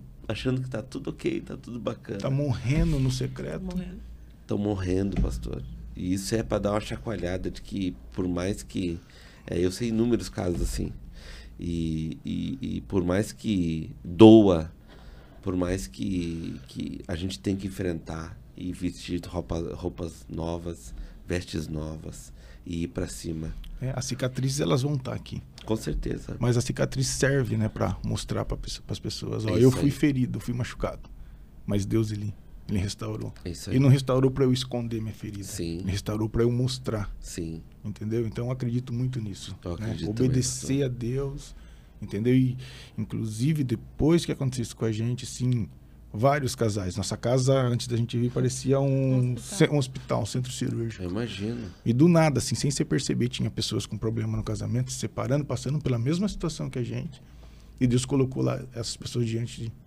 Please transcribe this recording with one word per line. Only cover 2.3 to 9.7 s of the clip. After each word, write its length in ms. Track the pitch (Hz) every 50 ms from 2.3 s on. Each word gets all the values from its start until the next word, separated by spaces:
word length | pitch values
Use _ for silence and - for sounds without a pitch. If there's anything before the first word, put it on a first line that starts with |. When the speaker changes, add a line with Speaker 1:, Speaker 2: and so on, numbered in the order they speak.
Speaker 2:
morrendo 680 | 135 139 147 143 - - 127 117 143 160 170 165 156 139
no 140 | 131 131 127
secreto. 500 | 127 131 127 131 - - 143 156 160 185
Speaker 3:
Morrendo. 360 | 185 180 180 180 180 180 226 - - - - - - - - -
Speaker 1:
Tão 120 | - 110 101
morrendo, 600 | 104 104 104 95 92 90 90 95 98 101 90 - -
pastor. 400 | - - - - - - - - - - - - - -
E 180 | - 87 90 95
isso 200 | 98 95 - 113
é 80 | 110 113
pra 160 | - 107 104
dar 140 | 98 101 104
uma 80 | 107
chacoalhada 680 | - - 117 - - 120 107 90 85 87 92 92 92 -
de 140 | - - -
que, 320 | - - 101 95 92 - - - - -
por 140 | - 95
mais 380 | 90 87 85 90 98 101 - -
que, 340 | - - 104 95 87 85 90 - - - - - - - - -
é, 100 | - 87 87
eu 120 | 90 90